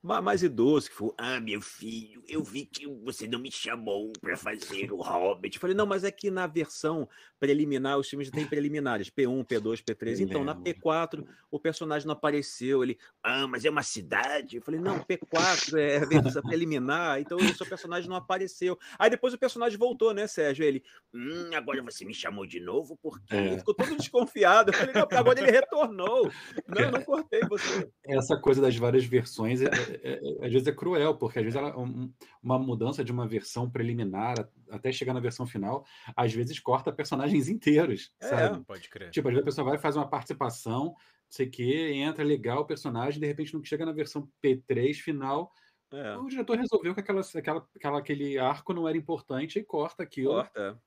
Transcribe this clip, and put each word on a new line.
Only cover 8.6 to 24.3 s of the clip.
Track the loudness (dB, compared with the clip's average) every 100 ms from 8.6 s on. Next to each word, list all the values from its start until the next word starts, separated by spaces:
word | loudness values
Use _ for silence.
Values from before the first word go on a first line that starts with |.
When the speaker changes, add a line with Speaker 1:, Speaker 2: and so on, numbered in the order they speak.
| 0 0 0 -2 -2
Speaker 1:
P | 0 2
um, | 2
P | 0 0
dois, | 0 -2
P | -4
três. | -4 -2 0
Speaker 2:
Eu | 0
Speaker 1:
Então, | 0
na | -2
Speaker 2:
lembro. |
Speaker 1:
P | -4 -6
quatro, | -2 0 2 0 -6 -12 -20 _
o | -4
personagem | -2 -2 -4 -2 -2
não |
apareceu." | 0 2 0 -2 -6 2 2
Ele, | 2 -2 -12 _
"Ah, | -2 0 -2
mas | 0
é | 0
uma | 0
cidade?" | -2 -8 -2 0 0 -2 -4 -12
Eu |
falei, | -6 -2
"Não, | -2 -2
P | -4 -6
quatro | 0 2 4 2 2 2
é | 4 4
a | 6
versão | 6 6 0
preliminar, | 0 0 0 -2 0 0 0 -2
então | -2 2 2
o |
seu | 2 -8
personagem | -8 -6 -6 -4
não | -8
apareceu." | -4 -4 -4 -2 -2 -2 -10 4
Aí | 4
depois | 6 0
o | 0
personagem | -2 2 0 2
voltou, | 0 4 2
né, | 2 -4
Sérgio? | 0 0 4 2
Ele, | 2 _ -20 _
"Hum, | -10 -8 -8 -4
agora | -4 -2 -6
você | -6 -12
me | -12
chamou | -8 -8 -6 -8
de | -8
novo, | -2 -2 -4 -10
por | -12 -12
quê?" | -2 0 0
Speaker 2:
É. | 0
Speaker 1:
Ficou | -2
todo | 0 0 -2
desconfiado. | 0 2 2